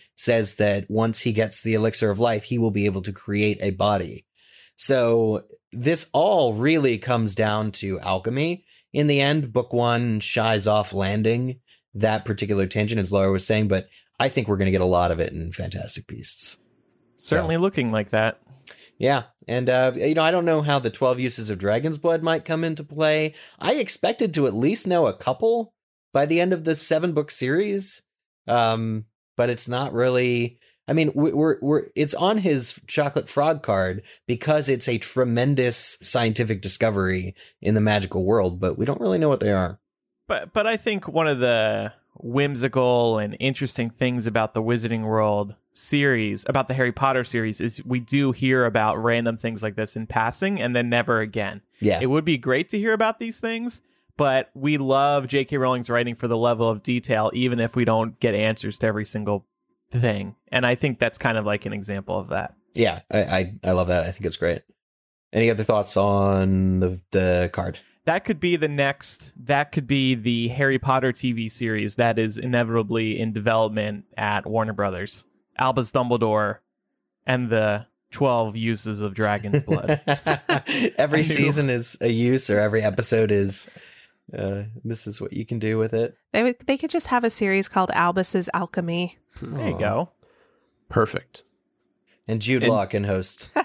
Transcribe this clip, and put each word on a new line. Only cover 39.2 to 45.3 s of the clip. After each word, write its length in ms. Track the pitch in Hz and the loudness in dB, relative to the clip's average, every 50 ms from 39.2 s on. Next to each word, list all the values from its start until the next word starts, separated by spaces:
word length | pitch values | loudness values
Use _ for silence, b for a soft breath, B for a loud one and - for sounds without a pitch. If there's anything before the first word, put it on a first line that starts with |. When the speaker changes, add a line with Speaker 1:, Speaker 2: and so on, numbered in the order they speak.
| 160 151 | 2 2
Speaker 1:
what 100 | 139 - | 0 2
they 100 | - 104 | 0 0
are. 300 | 101 95 92 87 98 - _ _ _ _ _ _ _ _ _ - | 2 2 0 -2 -4 -10 _ _ _ _ _ _ _ _ _ -6
Speaker 2:
But, 240 | 208 - - 180 | -6 -6 -6 -4
but 140 | - 220 208 | -2 0 0
I 100 | 220 226 | 0 0
think 320 | 214 - 240 208 190 - - | -2 -2 -2 -4 -4 -4 -4
one 180 | 139 160 160 | -2 0 2
of 120 | 156 143 123 | 2 2 2
the 560 | 123 123 120 113 110 107 107 107 107 107 - _ _ _ - | 2 4 4 4 2 2 0 -2 -4 -6 -10 _ _ _ -20
whimsical 1040 | - - 120 120 139 143 143 143 120 123 131 117 127 127 123 123 120 120 117 113 107 | -14 -8 -2 0 0 0 0 0 -2 -2 0 2 2 4 4 4 4 4 2 2 0
and 160 | 104 104 104 - | -2 -4 -4 -2
interesting 480 | 131 135 131 - 139 123 - - 117 117 | -2 -2 -2 -2 -4 -6 -4 -4 -4 -4
things 380 | - - 127 127 123 123 107 | -2 -2 -2 0 0 -2 -2
about 260 | 113 104 113 110 107 | 0 0 0 0 0
the 100 | - 110 | -2 -2
Wizarding 420 | 110 113 120 117 113 113 117 113 110 | 0 0 0 0 0 -2 -4 -2 -2
World 500 | 107 110 110 107 107 | 0 2 2 2 2